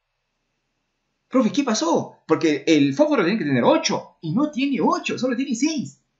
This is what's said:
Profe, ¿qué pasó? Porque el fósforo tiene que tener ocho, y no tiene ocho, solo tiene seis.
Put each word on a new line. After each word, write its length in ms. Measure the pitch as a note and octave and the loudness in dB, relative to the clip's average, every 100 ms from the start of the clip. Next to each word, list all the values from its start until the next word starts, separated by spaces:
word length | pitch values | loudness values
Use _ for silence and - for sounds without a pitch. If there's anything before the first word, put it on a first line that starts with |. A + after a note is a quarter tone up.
| _ _ _ _ _ _ _ _ _ _ _ _ _ | _ _ _ _ _ _ _ _ _ _ _ _ _
Profe, 220 | C4 G#3+ | 0 2
¿qué 120 | C#4+ | 0
pasó? 560 | C4+ G#3+ E4 D4 - - - | -2 -2 0 0 -2 -10 -2
Porque 360 | D3+ D#3+ D3 D#3 | 0 2 0 2
el 260 | D#3 C#3 | 4 4
fósforo 300 | C3+ D4+ C#4 | 2 2 2
tiene 160 | E3+ A3 | 0 -2
que 60 | D3 | 0
tener 180 | B2+ | 2
ocho, 540 | D3+ D#4+ - E3 - _ | 4 2 0 -6 -8 _
y 120 | D#3+ | -4
no 180 | F#3 D4 | -2 -2
tiene 260 | A#3 C#4 A3+ | -2 -2 0
ocho, 360 | G#3+ - - - | 0 0 -4 -4
solo 180 | C4 A#3 | -4 -4
tiene 200 | D4 A3+ | -4 -2
seis. 440 | D4+ D#4 D#3+ - _ | -2 -4 -8 -14 _